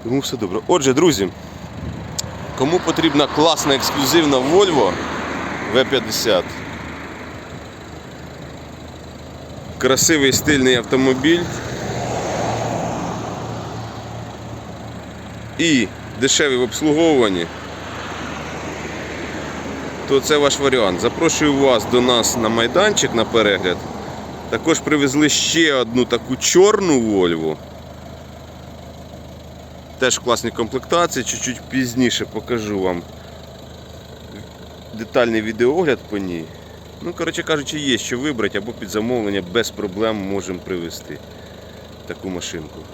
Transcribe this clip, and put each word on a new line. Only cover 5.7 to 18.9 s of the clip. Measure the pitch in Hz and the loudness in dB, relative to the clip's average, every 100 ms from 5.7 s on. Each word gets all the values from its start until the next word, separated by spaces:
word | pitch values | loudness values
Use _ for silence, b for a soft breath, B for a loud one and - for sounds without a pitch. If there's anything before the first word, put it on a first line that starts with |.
В | 110 123 | 2 4
п'ятдесят, | 131 113 107 117 92 - - - - - - - - - - - - - - - - - - - - - - - - - - - - - - - - - - | 2 0 -2 2 2 2 -8 -10 -10 -10 -12 -12 -12 -12 -12 -14 -14 -14 -16 -14 -14 -14 -16 -16 -14 -14 -14 -14 -14 -14 -16 -16 -16 -16 -14 -14 -14 -12 0
красивий | 127 127 - 160 135 | 2 4 6 6 6
стильний | 127 - 143 131 123 | 4 4 6 6 4
автомобіль | 110 131 131 131 139 175 175 - - - - - - - - - 190 - - - - - - - 113 - - - - - - - - - - - - - - - - - - - - - - - | 4 4 4 4 4 4 2 -4 -6 -6 -6 -4 -4 -4 -4 -2 -2 -2 -2 -2 -4 -4 -6 -6 -6 -8 -8 -8 -8 -8 -8 -10 -10 -10 -12 -12 -12 -12 -12 -12 -12 -12 -14 -14 -14 -14 -14 0
і | 165 139 101 - - - | 4 4 2 -4 -12 -2
дешевий | 123 - 151 127 | 2 4 4 2
в | |
обслуговуванні, | 123 - 151 151 165 143 113 92 82 - - - - - - - - - - 156 - - 76 | 0 2 2 4 6 6 6 4 -2 -6 -12 -12 -10 -10 -10 -8 -8 -8 -8 -8 -8 -8 -8